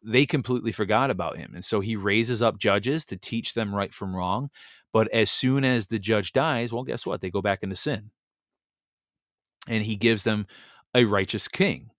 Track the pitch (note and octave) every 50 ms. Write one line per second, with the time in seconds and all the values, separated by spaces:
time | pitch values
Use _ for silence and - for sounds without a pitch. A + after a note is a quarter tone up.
0 | - A2 G#2+ B2+ C#3+ - - C#3+ A#2 - B2 B2 G#2+ A2 - - G#2+ F#2 G#2+ A2+
1 | C3+ C#3 A2+ F2+ F2+ D#2+ B1+ E2 C#2+ - - E2+ - - - G#2 G2 G#2+ A2+ G#2
2 | F#2+ G2+ G2+ A2 A#2 A2+ B2 G#2+ A#2+ A2+ - G2 - G#2+ G2 G#2 G2+ B2+ C#3+ D#3+
3 | - - G2+ F2+ - - - A2+ - - - A#2 A2 G2+ G2+ G2+ G2+ - - -
4 | G2+ F#2+ F#2 F#2 F2+ F#2 F#2+ A2 C3+ C#3+ _ - - - - _ _ _ _ A2+
5 | A2 G#2+ - A2+ A2 - - - - B2+ C3 C#3 C3+ C3 B2+ A#2+ G#2 - A2+ G#2+
6 | F#2+ G2+ A2+ G#2 G2 - _ B2+ C#3+ D#3+ C#3 A#2+ A#2+ A#2 A#2 A#2+ C3 B2+ A#2 A#2+
7 | - - F#2 - - F#2 F2 G2+ F#2 G2+ G2 - - F#2+ F#2+ - - D3+ C#3 G#2
8 | G#2+ G#2+ _ _ _ _ _ _ _ _ _ _ _ _ _ _ _ _ _ _
9 | _ _ _ _ _ _ _ _ _ _ _ _ - - A#2 A2 G#2+ G#2+ G#2+ G2+
10 | A2+ A#2 A2+ G#2 - A2+ G#2+ G#2+ G2+ _ - - - - - - _ _ _ B2
11 | B2 G#2+ G#2 G2 F#2+ - - G#2 - - - - F#3+ G3 F#2+ B1+ - - _